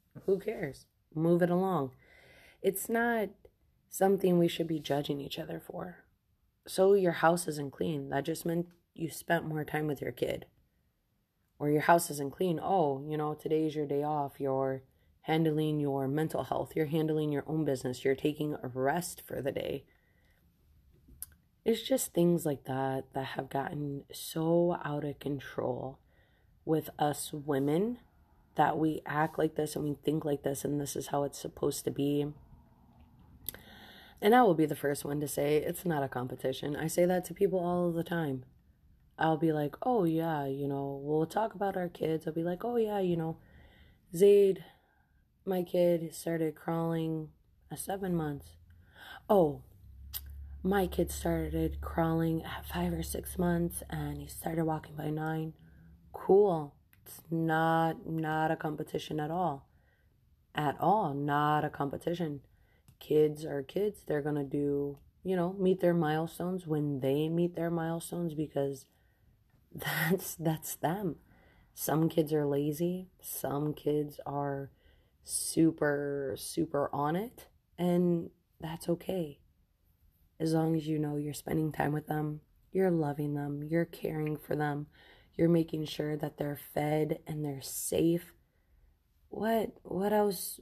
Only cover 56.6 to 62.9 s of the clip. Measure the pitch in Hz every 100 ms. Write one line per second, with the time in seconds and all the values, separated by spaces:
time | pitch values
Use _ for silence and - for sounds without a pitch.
56.6 | 143 - _ - - - - 165 160 160
57.6 | 160 165 165 - - 160 156 156 160 160
58.6 | 160 151 151 160 - 151 151 170 175 139
59.6 | - _ _ _ _ _ _ _ _ -
60.6 | 147 - 156 214 170 139 147 143 147 151
61.6 | 147 - 143 - - 170 160 139 - _
62.6 | _ _ _